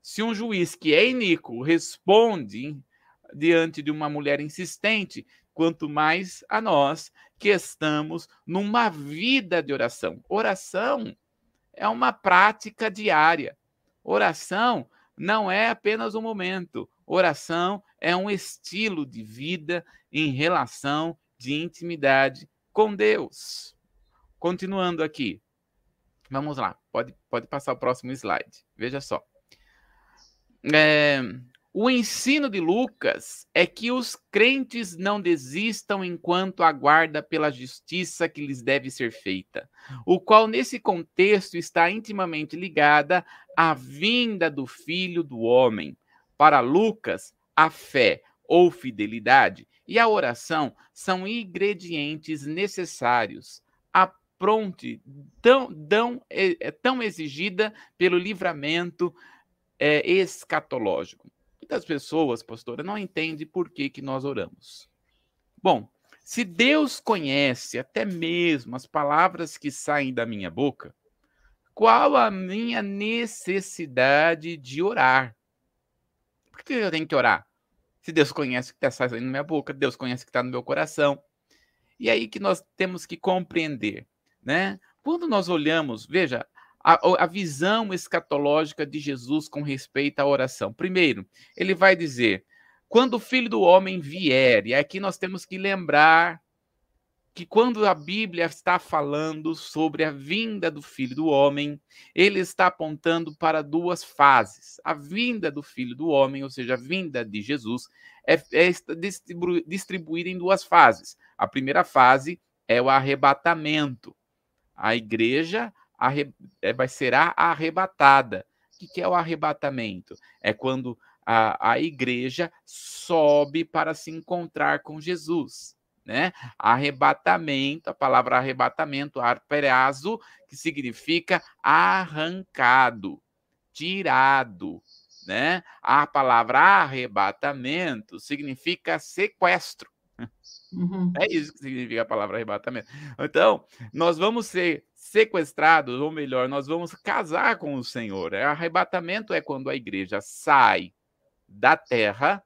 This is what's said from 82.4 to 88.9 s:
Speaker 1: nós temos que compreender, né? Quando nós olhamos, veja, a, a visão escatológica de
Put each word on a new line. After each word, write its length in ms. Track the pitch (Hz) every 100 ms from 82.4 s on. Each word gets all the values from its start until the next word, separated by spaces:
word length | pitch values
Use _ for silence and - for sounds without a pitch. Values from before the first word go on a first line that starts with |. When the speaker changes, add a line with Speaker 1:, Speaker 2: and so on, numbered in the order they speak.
Speaker 1:
nós 240 | 196 180 _ _
temos 260 | 185 180
que 140 | - 175
compreender, 880 | 190 185 180 165 156 131 104 - - _ _ _
né? 380 | 127 156 196 196 _ _
Quando 260 | 277 339 339
nós 220 | 214 170
olhamos, 560 | 170 151 160 147 110 -
veja, 400 | 170 160 120 - _ _ _
a, 440 | - 202 175 180
a 20 | 175
visão 680 | 185 180 139 180 220 214
escatológica 920 | 180 - 175 - 143 143 151 151 -
de 120 | 147